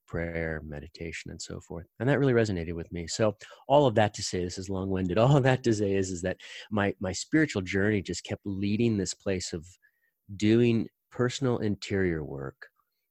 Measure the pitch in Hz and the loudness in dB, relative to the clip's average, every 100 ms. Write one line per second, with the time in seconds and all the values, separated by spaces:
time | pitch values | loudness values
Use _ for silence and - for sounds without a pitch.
0 | - 87 85 85 80 78 76 73 80 - | -10 -6 -4 -4 -4 -6 -8 -12 -14 -12
1 | 85 - - 82 - 90 - 85 85 - | -12 -10 -12 -14 -12 -14 -12 -14 -14 -4
2 | 120 131 139 117 107 90 82 85 82 87 | 0 2 4 4 2 0 -4 -6 -8 -8
3 | 82 - 110 - - - - 143 135 110 | -8 0 0 0 -16 -12 2 4 6 4
4 | 104 - - 92 90 95 95 95 95 92 | 2 0 -4 -4 -4 -6 -6 -4 -2 -2
5 | 92 95 123 147 131 127 120 104 101 98 | 0 4 6 6 4 2 2 2 2 0
6 | 92 90 92 - - - - 107 101 - | 0 -2 -6 -6 -12 -16 -4 0 0 0
7 | 95 95 - 156 156 104 90 98 104 104 | -6 -6 0 2 2 0 -2 0 2 0
8 | 90 87 - 101 101 95 101 107 117 104 | -2 -8 -6 -8 -6 -4 -2 2 2 0
9 | 92 - 101 95 - 87 87 _ _ _ | -2 -6 -4 -4 -4 -10 -12 _ _ _
10 | _ _ - 95 104 117 120 113 - _ | _ _ -16 0 4 6 6 2 -2 _
11 | _ - 123 - 131 120 107 98 - 98 | _ -2 -2 0 -2 0 -2 -4 -4 0
12 | 92 80 71 69 67 - - _ _ _ | 0 -2 -6 -10 -12 -14 -20 _ _ _
13 | _ | _